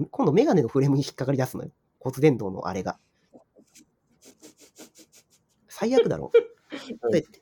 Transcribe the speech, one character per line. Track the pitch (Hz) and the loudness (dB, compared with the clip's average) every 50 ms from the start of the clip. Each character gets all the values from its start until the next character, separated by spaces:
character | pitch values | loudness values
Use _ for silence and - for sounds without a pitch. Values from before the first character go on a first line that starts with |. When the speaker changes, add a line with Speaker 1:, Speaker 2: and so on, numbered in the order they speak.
| 143 - | -6 -6
Speaker 1:
今 | - - 247 | -4 0 0
度 | 156 135 | 2 4
メ | 190 269 | 4 4
ガ | 330 247 | 4 4
ネ | 175 131 | 2 2
の | 110 | 2
フ | - 135 | 2 2
レ | 135 | 2
ー | 143 | 2
ム | 139 | 2
に | 139 139 | 0 0
引 | - - | -4 -6
っ | |
か | - 135 | -6 -4
か | 120 139 | -2 -2
り | 127 | -2
出 | 127 | -2
す | - - - | -4 -6 -8
の | - | -12
よ。 | 151 - _ _ _ _ _ | -14 -16 _ _ _ _ _
骨 | - 131 131 - | -10 -8 -2 2
伝 | 135 156 143 | 2 2 2
導 | 110 107 | 2 -2
の | 95 95 95 - - | -6 -8 -8 -8 -8
あ | 95 | -6
れ | 98 90 | -6 -6
が。 | 92 - - _ _ _ _ _ _ - - _ _ _ _ _ _ _ - - _ _ _ _ _ _ _ _ 262 254 _ - - - _ - - _ - - - _ - - _ _ _ _ _ _ _ _ _ _ _ _ _ | -6 -8 -10 _ _ _ _ _ _ -20 -20 _ _ _ _ _ _ _ -20 -20 _ _ _ _ _ _ _ _ -20 -20 _ -20 -20 -20 _ -20 -20 _ -20 -20 -20 _ -20 -20 _ _ _ _ _ _ _ _ _ _ _ _ _
最 | - - 208 226 262 | -8 -6 -2 2 2
悪 | 247 - - | 2 2 2
だ | 139 | 0
ろ？ | - - - - | -6 -2 2 2
Speaker 2:
<laughs> | 466 480 - - _ _ _ - 277 - 269 240 226 - | 2 2 2 -4 _ _ _ -16 -16 -14 -14 -12 -6 -2
う | 233 | 0
ん。 | |
Speaker 1:
で、 | 214 165 - - - _ | 0 0 0 -4 -10 _